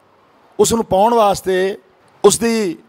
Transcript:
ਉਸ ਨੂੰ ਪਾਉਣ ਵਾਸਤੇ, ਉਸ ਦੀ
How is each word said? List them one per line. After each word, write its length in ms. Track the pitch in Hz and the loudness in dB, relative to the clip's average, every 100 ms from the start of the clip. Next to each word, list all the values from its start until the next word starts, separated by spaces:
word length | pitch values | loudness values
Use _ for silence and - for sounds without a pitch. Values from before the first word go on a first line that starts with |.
| _ _ _ _ _ - | _ _ _ _ _ -2
ਉਸ 120 | 202 | 0
ਨੂੰ 120 | 226 | 0
ਪਾਉਣ 300 | 214 190 214 | -2 0 0
ਵਾਸਤੇ, 640 | 240 202 185 185 185 190 202 _ _ _ _ | 2 0 0 -4 -4 -4 -6 _ _ _ _
ਉਸ 140 | 202 - | 2 2
ਦੀ 400 | 233 226 196 - | 0 -2 -4 -8